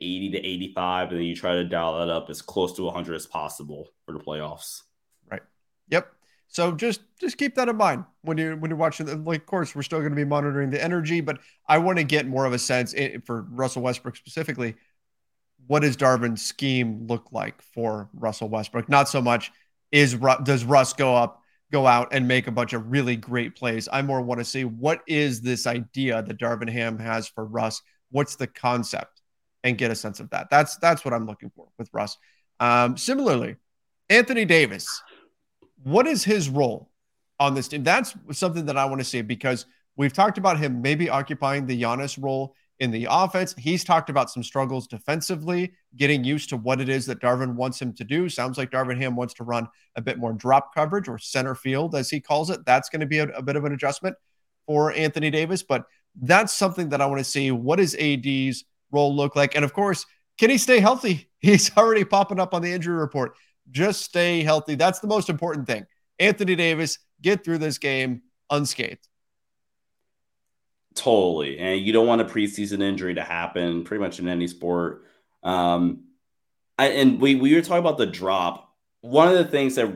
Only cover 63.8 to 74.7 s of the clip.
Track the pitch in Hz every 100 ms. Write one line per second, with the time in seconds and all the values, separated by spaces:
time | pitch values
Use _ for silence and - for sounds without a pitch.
63.8 | 196 202 - 175 175 170 156 156 151 143
64.8 | - - 208 214 - 156 170 151 127 110
65.8 | 98 _ _ - 190 208 190 175 170 156
66.8 | 160 - _ _ 151 202 170 165 156 131
67.8 | 143 135 131 123 _ _ - 147 143 -
68.8 | - - _ _ _ _ _ _ _ _
69.8 | _ _ _ _ _ _ _ _ _ _
70.8 | _ - - 110 92 80 71 71 92 98
71.8 | 98 113 117 117 110 113 104 101 101 101
72.8 | 98 95 92 82 78 85 85 90 87 85
73.8 | 85 107 95 - 87 87 87 - 87